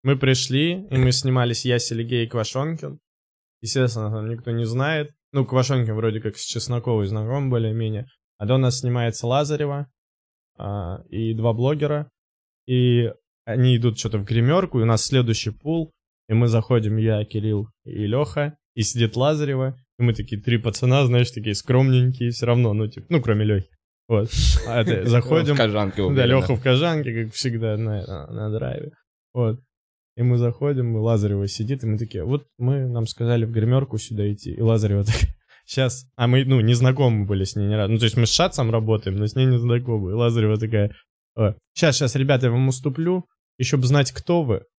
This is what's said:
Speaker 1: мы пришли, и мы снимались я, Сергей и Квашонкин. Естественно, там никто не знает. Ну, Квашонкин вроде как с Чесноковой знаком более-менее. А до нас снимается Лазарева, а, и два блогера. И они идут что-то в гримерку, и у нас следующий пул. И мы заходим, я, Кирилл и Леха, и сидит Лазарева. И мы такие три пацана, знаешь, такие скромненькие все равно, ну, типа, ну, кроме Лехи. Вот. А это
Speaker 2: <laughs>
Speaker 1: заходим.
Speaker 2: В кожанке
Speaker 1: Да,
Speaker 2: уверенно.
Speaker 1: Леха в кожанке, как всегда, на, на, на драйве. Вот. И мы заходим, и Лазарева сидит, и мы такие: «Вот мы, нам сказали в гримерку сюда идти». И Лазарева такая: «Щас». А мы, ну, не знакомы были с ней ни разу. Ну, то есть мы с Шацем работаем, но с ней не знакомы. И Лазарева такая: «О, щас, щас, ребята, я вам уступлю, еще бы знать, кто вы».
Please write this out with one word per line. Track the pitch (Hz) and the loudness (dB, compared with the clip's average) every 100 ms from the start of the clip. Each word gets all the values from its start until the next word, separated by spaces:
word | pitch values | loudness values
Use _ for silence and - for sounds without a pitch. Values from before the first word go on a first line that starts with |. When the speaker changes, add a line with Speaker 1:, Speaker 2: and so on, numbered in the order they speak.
Speaker 1:
мы | 131 135 | 2 2
пришли, | 135 131 - 131 165 180 208 | 2 2 0 0 0 -2 -4
и | 131 | 0
мы | 127 | 2
снимались | 123 131 127 120 117 | 2 0 0 0 -2
я, | 127 120 | -2 -2
Сергей | - 113 117 123 | -2 -6 -4 -4
и | 113 | -2
Квашонкин. | 120 107 131 151 160 73 151 _ _ _ _ _ _ | -4 -4 -4 -6 -8 -12 -16 _ _ _ _ _ _
Естественно, | 110 135 127 110 107 | -4 0 0 -2 -6
там | 110 107 | -6 -6
никто | 117 120 | -8 -4
не | 117 | -4
знает. | 113 120 143 156 151 _ _ | -2 -2 -2 -2 -6 _ _
Ну, | 139 | -4
Квашонкин | 131 127 127 131 113 | 0 0 0 0 0
вроде | 110 110 107 | -2 -2 -2
как | 110 - | -8 -8
с | |
Чесноковой | - 120 - 120 120 110 98 | -8 -8 -4 -6 -2 -2 0
знаком | 107 110 135 135 | -4 -4 -4 -2
более-менее. | 123 113 113 110 107 123 _ _ _ | 0 0 -2 -4 -6 -10 _ _ _
А | 147 | 0
до | 131 | 2
нас | 127 127 | 2 0
снимается | 127 123 117 - 117 | -2 -2 -2 -4 -2
Лазарева, | 135 147 147 147 143 143 _ _ _ _ _ _ _ | -2 -2 -2 -4 -6 -8 _ _ _ _ _ _ _
а, | - 101 87 92 - | -8 -6 -8 -10 -10
и | 101 113 | -6 -4
два | 113 113 | 0 0
блогера. | 110 127 151 143 147 147 _ _ _ _ _ - | 2 0 0 -2 -4 -8 _ _ _ _ _ -2
И | 127 123 120 117 - _ _ | 2 4 4 0 -6 _ _
они | - 113 127 120 | -6 2 4 4
идут | 120 110 | 2 -2
что-то | 110 107 | -4 -4
в | |
гримерку, | 101 113 120 175 185 127 | -2 2 4 2 2 0
и | |
у | 113 | 2
нас | 110 | 2
следующий | - 135 117 110 113 | 2 0 2 -2 -4
пул. | - 147 165 160 _ _ _ - | -8 -4 -4 -4 _ _ _ -2
И | |
мы | 110 120 | 2 4
заходим, | 117 - 120 107 110 | 2 2 0 2 0
я, | 110 107 | 0 0
Кирилл | 107 110 107 104 110 _ | -2 -4 -2 -2 -4 _
и | - - 104 | -14 -6 -2
Леха, | 123 147 151 147 151 _ 123 | -2 -2 -4 -6 -8 _ -4
и | |
сидит | 107 120 113 120 | -4 0 -2 2
Лазарева. | 139 156 147 135 131 127 _ - | 0 0 -2 -2 -4 -6 _ -2
И | |
мы | 120 | 0
такие | 110 98 104 | 0 -6 -6
три | - 117 | 0 0
пацана, | 113 - 127 135 | 0 -2 2 4
знаешь, | 131 123 123 | 4 2 2
такие | - 107 101 | -2 -6 -6
скромненькие | - 127 135 127 123 127 120 | 0 2 4 4 2 0 -4
все | 117 117 | -2 0
равно, | 120 117 | 2 2
ну, | 104 110 | 0 -2
типа, | - - | -6 -2
ну, | 170 | 0
кроме | 120 107 | 2 2
Лехи. | 107 101 - _ _ _ - | 2 0 -2 _ _ _ -2
Вот. | 110 110 - - - - | 0 2 4 4 4 2
А | 120 | 0
это | 110 98 | 0 0
Speaker 2:
<laughs> | 95 | 4
Speaker 1:
заходим. | 120 117 160 147 | 2 4 0 2
Speaker 2:
В | 139 | 2
кожанке | 113 104 101 139 | 2 0 -2 0
Speaker 1:
Да, | |
Speaker 2:
уверенно. | 185 139 120 | 0 2 4
Speaker 1:
Леха | 131 - 123 | 4 2 0
в | |
кожанке, | 131 127 170 156 135 113 | 2 2 2 0 -4 -6
как | 113 | -6
всегда, | - 131 117 113 107 | -6 -4 -2 -2 -2
на, | 113 104 - | -2 -4 -6
на, | 90 - | -12 -10
на | 110 107 | -8 -6
драйве. | 107 127 - 147 _ _ _ _ | -4 -6 -8 -12 _ _ _ _
Вот. | 127 117 120 _ _ _ _ _ - | -2 -2 -2 _ _ _ _ _ -2
И | |
мы | 123 120 | 2 2
заходим, | 120 117 143 135 120 110 | 0 -2 -2 0 -2 0
и | |
Лазарева | 113 113 104 101 98 | 0 2 0 -2 -4
сидит, | - 110 135 | -4 -6 -4
и | 113 | -2
мы | 107 | -4
такие: | 113 92 | -4 -6
«Вот | 87 143 - _ | -4 -4 -6 _
мы, | 123 139 131 | -2 0 -2
нам | 120 110 | -4 -4
сказали | - 117 117 | -4 0 0
в | 113 | 0
гримерку | 113 110 131 139 110 | 0 2 2 0 -6
сюда | - 107 101 | -6 -4 -2
идти». | 104 - | -4 -8
И | - | -2
Лазарева | 113 113 104 101 | 2 2 2 0
такая: | 101 110 - - _ - _ | 0 2 0 -2 _ -20 _
«Щас». | - 131 127 - - | -2 -2 -2 -14 -2
А | 120 | 2
мы, | 127 | 4
ну, | 131 131 | 4 4
не | 110 | 4
знакомы | 120 127 131 127 110 101 | 4 4 4 2 2 0
были | 98 | 0
с | 95 104 | -2 -2
ней | 101 | -2
ни | |
разу. | 107 101 | 0 0
Ну, | 113 | 2
то | |
есть | 117 120 | 2 2
мы | 117 | 2
с | |
Шацем | - 180 - 117 | 2 0 0 0
работаем, | 113 110 107 98 95 | 0 0 -2 -2 -2
но | 107 | -2
с | |
ней | 131 131 | 2 2
не | 123 | 2
знакомы. | 120 120 123 110 92 | 2 0 0 -4 -2
И | |
Лазарева | 110 120 117 107 107 | 0 0 2 2 0
такая: | 110 110 101 - _ _ _ - | 0 0 0 -4 _ _ _ -2
«О, | 104 - _ - | -2 -2 _ 0
щас, | 160 131 | 0 2
щас, | 135 135 | -2 0
ребята, | 135 131 127 | 0 2 2
я | |
вам | 120 131 | 2 0
уступлю, | 127 151 131 165 185 - _ _ - | 0 -4 -2 -2 -2 -6 _ _ -6
еще | 127 139 | -2 0
бы | |
знать, | 127 143 131 | 4 2 2
кто | - - 175 | -4 0 0
вы». | 143 98 - | 2 -2 -4